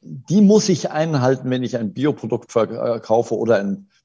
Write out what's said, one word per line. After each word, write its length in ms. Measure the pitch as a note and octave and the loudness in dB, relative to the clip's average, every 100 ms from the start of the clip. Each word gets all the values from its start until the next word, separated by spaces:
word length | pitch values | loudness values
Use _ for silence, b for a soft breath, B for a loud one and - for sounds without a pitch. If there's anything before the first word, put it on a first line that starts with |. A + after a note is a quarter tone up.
die 400 | E3 D3+ - F#3+ | -18 -14 -2 4
muss 280 | G3+ G#3+ G#3 | 6 6 4
ich 220 | D#3+ - | -2 -2
einhalten, 580 | D3+ D#3+ D3 B2+ C3+ B2+ | -4 -2 0 0 0 -2
wenn 140 | B2+ | -4
ich 140 | A#2+ B2 | -4 -4
ein 160 | G#2+ | -6
Bioprodukt 580 | F#2 D3 - A2 A#2 - | -4 -2 -2 -4 -6 -2
verkaufe 840 | A#2 G#2 A#2 A#2+ A#2 - A2 A#2 G#2 | -2 -2 -2 -4 -4 0 0 0 0
oder 220 | A2+ G#2+ | 2 2
ein 280 | G2+ G2 - _ | 0 -6 -10 _